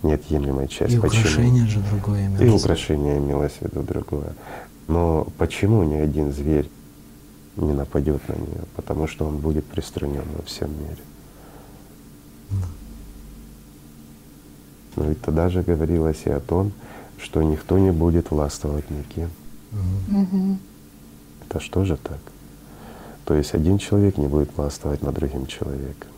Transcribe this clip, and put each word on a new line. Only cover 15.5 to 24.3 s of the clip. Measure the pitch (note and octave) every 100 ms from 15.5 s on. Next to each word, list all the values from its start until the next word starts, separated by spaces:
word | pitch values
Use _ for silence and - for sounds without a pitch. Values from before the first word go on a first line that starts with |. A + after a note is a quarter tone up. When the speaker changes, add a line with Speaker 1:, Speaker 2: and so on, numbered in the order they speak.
| F2+
Speaker 1:
говорилось | E2+ E2 D#2+ E2+ D#2+ D2+ -
и |
о | D2
том, | - F2 F#2+ - - - - -
что | - E2
никто | D#2 D2+ - F#2+
не | F#2+
будет | E2 E2+ E2+ -
властвовать | D2+ D2 - D2+ D2 -
никем. | D2+ C#2 D#2+ E2+ E2+ - - -
Speaker 2:
Мгм. | G#2+ F#2 F#2+ F#2+ G3+
Speaker 3:
Мгм. | F#3+ F#3+ F#3+ F#3+ - - - - - - - - -
Speaker 1:
Это | D#2
ж | -
тоже | - F#2+ D#2
так. | - C#2+ - - - - - - - - - - -
То |
есть | D#2 C#2+ -
один | D#2 G2
человек | - G2+ G2+ F#2
не |
будет | C#2+